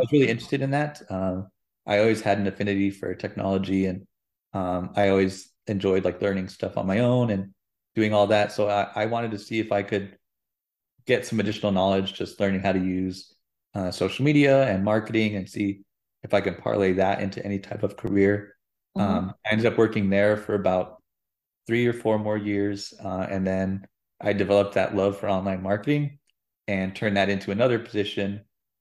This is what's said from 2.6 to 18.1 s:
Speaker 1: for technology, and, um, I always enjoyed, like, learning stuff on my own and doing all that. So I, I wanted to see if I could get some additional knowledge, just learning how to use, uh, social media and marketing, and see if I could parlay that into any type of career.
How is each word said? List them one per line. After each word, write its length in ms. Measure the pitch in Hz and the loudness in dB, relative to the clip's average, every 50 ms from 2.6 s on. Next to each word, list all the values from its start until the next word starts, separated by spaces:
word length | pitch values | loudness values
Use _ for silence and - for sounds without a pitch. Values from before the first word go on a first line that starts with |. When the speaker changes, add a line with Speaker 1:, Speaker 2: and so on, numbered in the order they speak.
| 101 101 98 98 101 98 | -2 -2 0 0 0 0
Speaker 1:
for 240 | 98 - - 95 92 | -2 -4 -6 -8 -6
technology, 720 | - - 92 - - 101 98 98 95 95 92 95 95 95 | -6 -8 -8 -6 -4 -2 0 0 0 0 0 0 0 0
and, 200 | 95 92 98 - _ _ _ _ _ _ _ _ _ - | 0 -2 -6 -10 _ _ _ _ _ _ _ _ _ -6
um, 400 | 98 92 90 90 90 92 92 - | -6 -4 -2 -2 -4 -4 -2 0
I 120 | 104 101 98 | 2 4 4
always 420 | 98 98 98 95 95 - - - _ _ _ | 4 4 2 2 0 -6 -12 -20 _ _ _
enjoyed, 380 | - 107 98 95 98 95 98 95 | -6 -4 0 2 2 2 2 2
like, 160 | 92 87 - 104 | 0 -2 0 -2
learning 260 | 101 95 95 92 95 | -2 -2 -2 -4 -6
stuff 280 | - - - 92 - | -8 -8 -8 -6 -4
on 100 | - 98 | -4 -2
my 140 | 95 95 110 | 0 0 2
own 300 | 123 120 123 127 123 113 | 2 2 2 2 2 0
and 240 | 104 95 95 - - _ _ _ _ _ _ _ _ | 0 -2 -4 -6 -12 _ _ _ _ _ _ _ _
doing 180 | 113 110 107 107 | 0 0 2 4
all 120 | 104 101 101 | 4 4 4
that. 240 | 110 104 104 101 - | 4 2 2 0 0
So 160 | - 104 104 | -2 -2 0
I, 140 | 101 101 101 - - | 0 0 -2 -2 -2
I 120 | 107 107 | -4 -2
wanted 240 | 113 117 117 117 113 107 | -2 -2 -4 -4 -4 -6
to 60 | 101 | -8
see 200 | - - 113 110 | -8 -4 -4 -4
if 120 | 104 107 104 | -2 0 -2
I 100 | 101 98 | -2 -2
could 340 | - 110 98 98 98 - _ _ _ _ _ _ _ _ _ _ _ _ _ _ _ _ _ _ | -2 -2 -4 -4 -6 -12 _ _ _ _ _ _ _ _ _ _ _ _ _ _ _ _ _ _
get 200 | - 123 113 - | 0 0 0 0
some 140 | - 117 110 | -2 -4 -2
additional 320 | 98 101 107 - - 104 98 | -2 -2 -4 -2 -2 0 2
knowledge, 420 | 95 92 98 98 98 98 95 - | 2 2 2 2 0 0 -2 -6
just 240 | - 98 - - - | -8 -10 -10 -4 -2
learning 200 | 104 98 98 92 | -2 -2 0 0
how 120 | 95 98 95 | 0 0 0
to 60 | 95 | 0
use, 560 | 92 92 92 92 92 92 92 95 - - _ _ _ _ _ _ _ _ - | 0 0 -2 -2 -4 -4 -6 -10 -14 -20 _ _ _ _ _ _ _ _ -8
uh, 160 | 104 95 90 | -6 -6 -4
social 340 | - - 98 92 - - 131 | -2 -2 -2 -2 -2 0 0
media 400 | 151 151 147 143 139 135 135 135 123 | 4 4 6 6 6 6 6 4 4
and 160 | 98 95 98 | 2 0 2
marketing, 520 | 107 107 107 107 - 117 113 110 107 104 | 2 0 0 0 0 0 0 0 0 -2
and 120 | 98 92 - | -4 -6 -8
see 320 | - - 104 98 98 98 - _ _ _ _ _ _ _ - | -6 -4 -2 -2 -4 -6 -12 _ _ _ _ _ _ _ -4
if 120 | - - | -2 0
I 60 | 101 | 0
could 180 | 95 98 87 - | 0 -2 -4 -4
parlay 340 | - - 110 104 98 95 92 | -4 -2 0 2 2 2 2
that 260 | 95 95 95 101 - | 2 2 2 0 0
into 240 | - 98 95 - - | -2 -4 -6 -6 -6
any 140 | 101 101 98 | -6 -6 -6
type 240 | - - - - 208 | -6 -8 -6 -6 -6
of 140 | 202 - | -6 -6
career. 580 | - - 101 | -6 -4 0